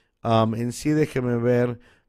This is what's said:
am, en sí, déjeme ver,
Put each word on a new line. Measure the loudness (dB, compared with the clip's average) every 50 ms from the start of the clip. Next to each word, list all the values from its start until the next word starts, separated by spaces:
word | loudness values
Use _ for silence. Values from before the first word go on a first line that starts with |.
| _ _ _ _
am, | -2 2 2 2 2 2 0
en | -4 -6 -6 -8
sí, | -4 -2 0
déjeme | 0 0 0 0 -2 -4 -2 -2 -2
ver, | 0 2 2 2 2 2 0 -4 -8 _ _ _ _ _